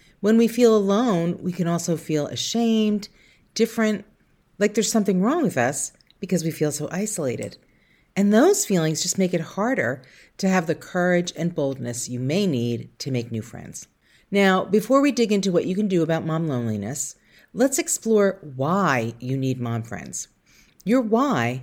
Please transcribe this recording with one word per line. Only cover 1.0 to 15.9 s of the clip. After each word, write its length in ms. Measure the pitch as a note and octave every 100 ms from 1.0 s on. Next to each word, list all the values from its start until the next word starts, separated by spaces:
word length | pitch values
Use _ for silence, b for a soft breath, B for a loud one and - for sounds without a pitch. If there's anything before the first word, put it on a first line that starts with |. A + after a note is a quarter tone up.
| B3 F3 E3+ F3
we 100 | F#3
can 140 | F3 E3+
also 300 | E3+ E3+ D#3+
feel 300 | - D3+ D3
ashamed, 840 | - - A3+ A#3 A3 G#3+ G#3 G3+ b b b b -
different, 500 | A3+ A3+ G#3+ G#3+ - _ _ _ _ -
like 160 | G#3 G#3
there's 180 | G#3+
something 280 | A3+ G#3 F#3
wrong 220 | G#3 E4
with 160 | A#3 -
us 340 | A#2+ - - - _ _
because 260 | F#3 E3+ D#3+
we 60 |
feel 200 | D3+ D3+
so 180 | D3 D3
isolated. 640 | F3 G#3+ - C3+ A#2 G#2 - b b b b b -
And 180 | G3+
those 320 | G#3+ E4 G4+ -
feelings 380 | F#3 D#3 D3+
just 160 | - -
make 160 | F#3 F3+
it 60 |
harder 600 | D#3+ - A3+ B3 A#2 B2+ B B B -
to 100 | F#3+
have 180 | F#3 E3
the 80 | D#3
courage 580 | - F3+ F3+ F3 F3 -
and 180 | E3+ F3
boldness 540 | C#3 C3 A#2+ A#2 -
you 120 | B2
may 260 | C3 E3+ G3
need 500 | B2+ A#2+ A#2 A#2 -
to 100 | -
make 220 | B2+ A2+
new 100 | A2+
friends. 460 | G#2+ - - - - _ b b b
Now, 340 | G3 G3 F#3 -
before 360 | G#3 - C4+
we 120 | C#4+
dig 200 | B3 A3+
into 200 | G#3 G3
what 140 | F3 D3
you 80 | F#3
can 140 |
do 140 | G#3+